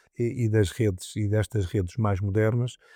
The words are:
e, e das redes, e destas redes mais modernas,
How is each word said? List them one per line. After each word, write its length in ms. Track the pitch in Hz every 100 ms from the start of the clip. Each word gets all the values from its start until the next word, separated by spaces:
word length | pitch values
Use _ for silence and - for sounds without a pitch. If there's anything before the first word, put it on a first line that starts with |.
| _ -
e, 280 | 117 120 113
e 40 |
das 220 | 107 98
redes, 420 | - 110 92 - -
e 100 | 104
destas 380 | 107 101 107 92
redes 320 | 107 90 -
mais 240 | 107 95
modernas, 560 | 101 101 107 120 123 - _